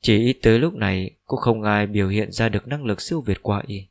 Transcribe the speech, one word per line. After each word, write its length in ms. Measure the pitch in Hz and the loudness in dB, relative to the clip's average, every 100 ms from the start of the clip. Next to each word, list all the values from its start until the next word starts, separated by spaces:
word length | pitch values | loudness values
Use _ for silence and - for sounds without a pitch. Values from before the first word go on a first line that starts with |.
Chỉ 240 | - 107 120 | 4 4 4
ít 140 | 131 | 2
tới 180 | 113 113 | 4 4
lúc 140 | 160 | 2
này 380 | 208 101 92 95 _ _ | -2 -2 -2 -4 _ _
cũng 140 | 131 | -2
không 240 | 120 110 | 0 0
ai 240 | 107 104 104 | 2 0 2
biểu 200 | 104 95 | 0 0
hiện 240 | 104 107 | 0 -2
ra 180 | - 113 | -2 0
được 180 | 104 - | -2 -4
năng 180 | 143 131 | -6 -4
lực 160 | 101 | -4
siêu 200 | - 165 | -4 -4
việt 220 | 120 95 | -2 -4
qua 200 | - 101 - | -2 -4 -4
y. 200 | 101 95 | -12 -14